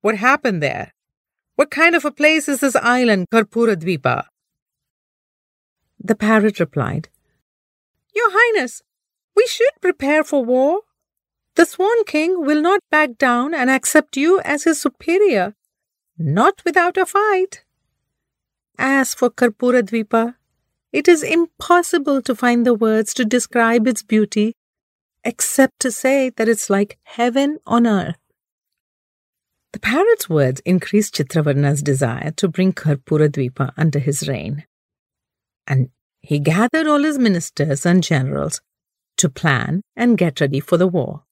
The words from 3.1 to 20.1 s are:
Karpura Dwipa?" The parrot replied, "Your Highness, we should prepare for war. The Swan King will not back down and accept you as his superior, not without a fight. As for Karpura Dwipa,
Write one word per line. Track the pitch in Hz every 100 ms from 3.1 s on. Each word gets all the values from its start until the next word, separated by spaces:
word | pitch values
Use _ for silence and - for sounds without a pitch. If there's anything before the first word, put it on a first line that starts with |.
| 202 180
Karpura | 226 214 - 233 190
Dwipa?" | 165 165 131 113 - _ _ _ _ _ _ _ _ _ _ _ _ _ _ _ _ _
The | 185
parrot | 208 214 220 208 202
replied, | 165 - 127 - - _ _ _ _ _ _ _ _ _ _
"Your | - 466
Highness, | 381 480 427 254 - _ _ _ _ _
we | - 466
should | - 494 -
prepare | 370 - 269 302
for | 311 285
war. | 233 254 269 359 - _ _ _ _ _ _ -
The | 339
Swan | - 381 466
King | 415 302 320 370 285
will | 302
not | 320 392 _
back | 302 302 233
down | 262 240 262
and | 320 254
accept | 269 - 311 294 -
you | 294 370
as | - 294
his | 330 302
superior, | 285 _ - 349 415 226 185 214 _ _ _ _ _ _
not | 160 160 285 381
without | - 320 339 359
a |
fight. | 370 403 427 392 381 - _ _ _ _ _ _ _ _ _ _ _ -
As | 269 269 262
for | - 247
Karpura | - 240 214 247 247
Dwipa, | 208 226 214